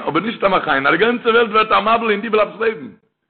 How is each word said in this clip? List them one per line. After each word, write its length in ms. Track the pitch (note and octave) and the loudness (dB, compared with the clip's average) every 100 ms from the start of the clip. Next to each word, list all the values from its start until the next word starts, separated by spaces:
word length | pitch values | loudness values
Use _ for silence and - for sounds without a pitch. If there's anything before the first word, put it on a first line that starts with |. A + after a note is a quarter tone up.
| - | -2
אבער 160 | D#3 | -2
נישט 200 | G#3+ F#3 | -4 -2
א 160 | F#3+ F3+ | 0 0
חיים. 280 | D3+ C#3 C#3 | 0 0 2
די 100 | E3 | 2
גאנצע 320 | A3+ A#3+ A#3 | 2 0 2
וועלט 200 | A3+ A3+ | 2 2
ווערט 220 | G#3+ G#3+ | 2 2
א 80 | G3+ | 2
מבול, 320 | G#3 A3+ A3+ | 2 0 0
אין 100 | G#3 | -2
די 80 | A3+ | 0
בלייבט 300 | G#3+ G3+ F3+ | 0 0 -2
לעבן. 280 | A3+ G3 A#2+ - _ _ | -4 -4 -10 -20 _ _